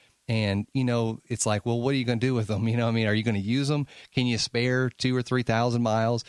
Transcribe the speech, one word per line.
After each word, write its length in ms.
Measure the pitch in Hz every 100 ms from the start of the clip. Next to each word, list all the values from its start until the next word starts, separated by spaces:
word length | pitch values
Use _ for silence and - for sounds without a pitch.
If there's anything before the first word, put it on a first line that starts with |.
| _ _ -
And, 400 | 110 104 98 104
you 100 | 135
know, 360 | 127 120 113 110 -
it's 180 | 113 110
like, 200 | 104 120
well, 160 | 117
what 140 | 123 139
are 20 |
you 80 | 120
gonna 140 | 120
do 140 | 127
with 140 | 123 107
them? 200 | 104 113
<laughs> 20 |
You 80 | 117
know 80 | 117
what 60 |
I 40 | 113
mean? 120 | 110
Are 60 |
you 100 | 107
gonna 160 | 110 101
use 300 | 98 127 143
them? 180 | 147 139 - -
Can 120 | - 123
you 120 | 113
spare 520 | - 120 123 127 127
two 260 | - 127 127
or 60 |
three 220 | 120 127
thousand 380 | 120 113 120 120
miles? 420 | 117 110 113 120